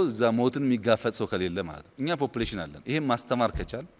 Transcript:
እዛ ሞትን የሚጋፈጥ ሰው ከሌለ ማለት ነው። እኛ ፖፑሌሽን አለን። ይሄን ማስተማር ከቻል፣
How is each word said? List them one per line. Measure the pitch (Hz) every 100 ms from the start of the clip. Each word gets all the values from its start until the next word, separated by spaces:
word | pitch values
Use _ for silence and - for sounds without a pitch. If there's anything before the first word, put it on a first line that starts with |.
እዛ | 170 107 117
ሞትን | 113 127 143
የሚጋፈጥ | 135 120 110 110 117
ሰው | 107 104
ከሌለ | 95 90 92
ማለት | 85 73
ነው። | - -
እኛ | 147 160
ፖፑሌሽን | 139 120 113 101
አለን። | 78 73
ይሄን | - 156 139
ማስተማር | 120 - 123 113
ከቻል፣ | - 92 117 165 _